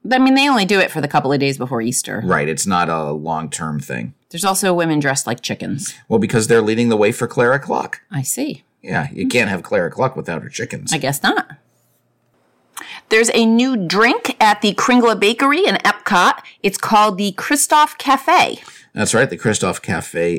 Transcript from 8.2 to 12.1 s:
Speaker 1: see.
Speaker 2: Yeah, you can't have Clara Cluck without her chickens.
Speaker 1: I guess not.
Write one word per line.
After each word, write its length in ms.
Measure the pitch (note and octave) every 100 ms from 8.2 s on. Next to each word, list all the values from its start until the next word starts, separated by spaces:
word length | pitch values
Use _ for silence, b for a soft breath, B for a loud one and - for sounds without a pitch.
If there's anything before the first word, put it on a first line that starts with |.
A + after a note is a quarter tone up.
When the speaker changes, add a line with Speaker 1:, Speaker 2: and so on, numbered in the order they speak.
Speaker 1:
see. 400 | C3 - C#4+ - _ _
Speaker 2:
Yeah, 260 | - - -
you 140 | - -
can't 220 | B2 G#2
have 120 | F2+
Clara 260 | - G#2 E2+
Cluck 240 | - C3 -
without 260 | - D#2+
her 60 | -
chickens. 440 | - - - -
Speaker 1:
I 60 | D#3
guess 240 | C3 C#3+
not. 320 | G3+ G#4 - D3+ _ _ _ _ _